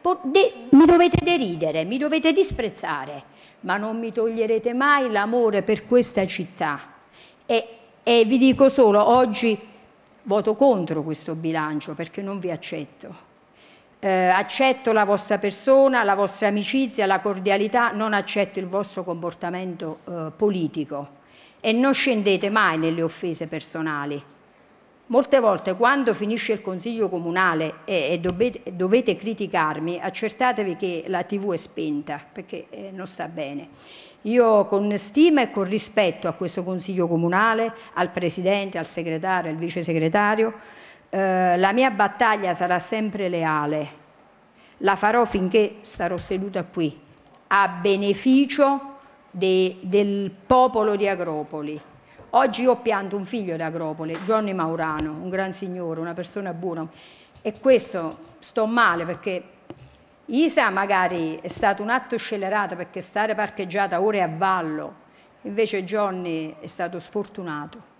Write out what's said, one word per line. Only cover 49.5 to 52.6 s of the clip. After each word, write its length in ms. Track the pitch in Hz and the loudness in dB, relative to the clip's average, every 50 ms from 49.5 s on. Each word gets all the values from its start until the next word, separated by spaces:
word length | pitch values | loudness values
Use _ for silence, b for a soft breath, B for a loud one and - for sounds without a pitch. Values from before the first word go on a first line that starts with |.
| 185 185 185 185 185 - - | 2 2 2 0 -2 -6 -10
del 500 | 185 180 202 208 202 202 202 202 190 190 - - | 0 2 2 2 2 -2 -4 -4 -6 -8 -12 0
popolo 500 | - 262 254 254 254 254 226 214 214 208 | 2 4 6 6 4 2 0 0 0 0
di 100 | 202 208 | 0 0
Agropoli. 720 | 202 196 175 175 170 156 151 147 139 - 156 147 147 151 151 - - - - B B B B B B | -2 -2 -2 -4 -6 -6 -6 -8 -8 -10 -10 -8 -8 -10 -12 -14 -18 -20 -20 B B B B B B
Oggi 320 | - 240 262 269 208 - | 2 2 2 2 0 0